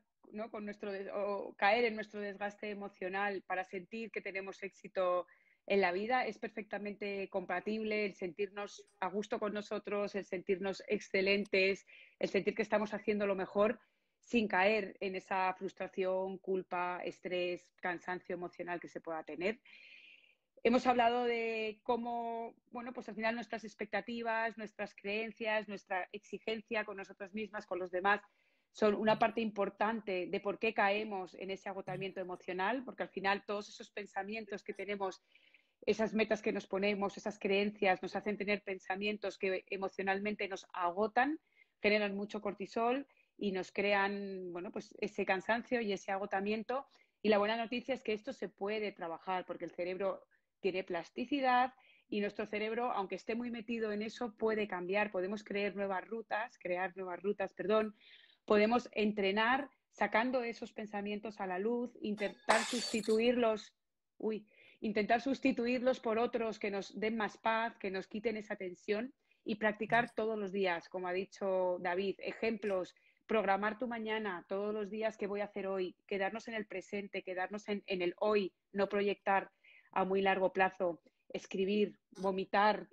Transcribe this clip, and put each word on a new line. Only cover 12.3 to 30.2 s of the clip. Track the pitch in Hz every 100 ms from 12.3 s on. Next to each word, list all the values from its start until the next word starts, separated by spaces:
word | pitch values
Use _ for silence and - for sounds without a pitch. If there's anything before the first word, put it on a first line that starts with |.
| 202 180 202
que |
estamos | 208 208 208
haciendo | 208 - 208 202
lo | 196
mejor | 185 202 214 - _ _ _ _
sin | - 240 208
caer | 185 196 220 196 -
en | 196 185
esa | - 190 185 185
frustración, | 190 - 185 - 185 185 190 190
culpa, | - 185 180 180 180 180
estrés, | 170 - 185 180 180 175 - _
cansancio | 185 170 - 180 - 175
emocional | 175 - 175 175
que | 160
se | 165
pueda | - 160
tener. | 160 151 185 226 - - - - - - _ _ _ _
Hemos | 233 247 254
hablado | 247 233 240 240
de | 233 226 220 220 214
cómo, | - 233 240 240 233 233 233 - _
bueno, | 240 240
pues | - 214
al | 202
final | 220 233
nuestras | 214 226
expectativas, | 214 - 214 202 196 233 233 226 226 214
nuestras | 208 - 202 -
creencias, | 202 214 226 - 220 214 208
nuestra | 196 - 190 -
exigencia | 208 - 196 - 226 - 220 214
con | 196
nosotras | 185 - 196 214
mismas, | 214 214 -
con | 180
los | 180
demás, | 180 190 202 - _ _ _ _
son | - 214 196
una | 220 214
parte | 226 220
importante | 220 208 196 - 214 226 208 185